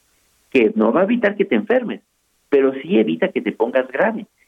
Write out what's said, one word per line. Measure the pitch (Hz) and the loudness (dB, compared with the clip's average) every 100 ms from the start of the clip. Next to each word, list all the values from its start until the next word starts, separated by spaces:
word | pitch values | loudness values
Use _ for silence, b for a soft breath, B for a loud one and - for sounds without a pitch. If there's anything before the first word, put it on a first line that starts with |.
| _ _ _ _ _ | _ _ _ _ _
que | 131 107 - | 2 2 2
no | 107 | 0
va | 147 | 2
a | |
evitar | 196 240 202 202 | 0 0 -2 -2
que | |
te | - 214 | -2 0
enfermes, | 208 254 214 101 _ _ _ _ - | 0 0 -2 -10 _ _ _ _ 0
pero | 139 135 131 | 2 2 0
sí | 156 208 | -2 0
evita | - - 185 | 2 0 -2
que | 127 | -2
te | 101 | -4
pongas | - 117 131 127 | -2 -2 -2 -2
grave. | 139 208 226 208 _ | -2 -2 -2 -10 _